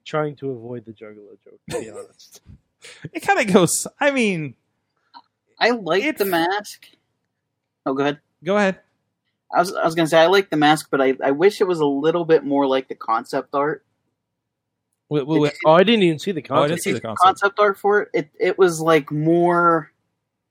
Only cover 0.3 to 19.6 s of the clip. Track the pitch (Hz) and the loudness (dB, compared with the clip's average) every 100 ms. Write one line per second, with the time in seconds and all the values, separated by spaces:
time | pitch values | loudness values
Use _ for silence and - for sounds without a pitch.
0.3 | 135 139 123 117 123 110 107 107 107 101 | -8 -10 -10 -12 -14 -14 -20 -20 -20 -20
1.3 | 101 107 104 - - - 101 98 _ - | -20 -20 _ -10 -10 -10 -16 -20 _ -20
2.3 | - - - _ _ - - - 330 - | -20 -20 -20 _ _ -20 -20 -14 -6 -2
3.3 | 392 220 190 170 - - - 285 269 214 | 0 4 4 4 0 -8 -2 -2 0 -2
4.3 | 175 143 - _ _ _ _ _ - _ | -4 -8 -14 _ _ _ _ _ -20 _
5.3 | _ _ _ 208 240 170 185 285 - 196 | _ _ _ -2 0 -2 -2 -2 -2 -2
6.3 | 170 170 415 - - - _ _ _ _ | 0 -2 -4 -8 -18 -20 _ _ _ _
7.3 | _ _ _ _ _ 147 135 143 147 _ | _ _ _ _ _ -6 -2 -2 -4 _
8.3 | _ 151 208 190 185 _ _ _ _ _ | _ -4 0 0 -4 _ _ _ _ _
9.3 | _ _ - 180 - 165 165 160 160 165 | _ _ -2 -2 -2 -2 0 2 4 4
10.3 | 196 196 156 147 156 - 139 135 131 127 | 4 2 0 2 2 0 0 0 0 -2
11.3 | 143 196 208 190 170 147 139 156 175 165 | 2 0 2 -2 0 -2 0 0 -2 2
12.3 | 156 143 139 139 131 - - - 113 123 | 0 2 0 0 0 -4 -12 -4 -4 -2
13.3 | 139 - 143 147 - _ _ _ _ _ | -6 -4 -2 -2 -4 _ _ _ _ _
14.3 | _ _ _ _ _ _ _ _ 147 135 | _ _ _ _ _ _ _ _ -6 -2
15.3 | 156 147 - 156 165 190 226 175 156 202 | 0 0 0 4 6 6 2 2 0 -6
16.3 | 165 - 143 147 170 - 113 113 104 254 | -8 -2 0 0 -2 -4 -6 -6 2 2
17.3 | 240 392 - - 196 403 208 - 160 156 | 2 -2 0 0 0 0 0 0 -4 -6
18.3 | - 185 - 180 160 160 160 139 151 156 | -4 -2 2 2 2 2 2 2 -2 0
19.3 | 170 170 170 | 2 2 2